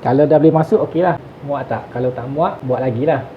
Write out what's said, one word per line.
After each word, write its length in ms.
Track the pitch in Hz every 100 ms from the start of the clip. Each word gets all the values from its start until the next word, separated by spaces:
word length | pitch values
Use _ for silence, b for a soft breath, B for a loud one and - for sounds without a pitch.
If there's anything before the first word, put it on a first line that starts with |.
| 127
Kalau 240 | 131 147
dah 80 | 151
boleh 160 | 156
masuk, 320 | 156 160 220 -
okey 160 | 160
lah. 160 | 180 147 - - 139
Muat 160 | 143 135
tak? 240 | 120 -
Kalau 240 | 123 127
tak 160 | 127 123
muat, 320 | 143 180 -
buat 160 | 135 123
lagi 320 | 127 113 147
lah. 160 | 139 -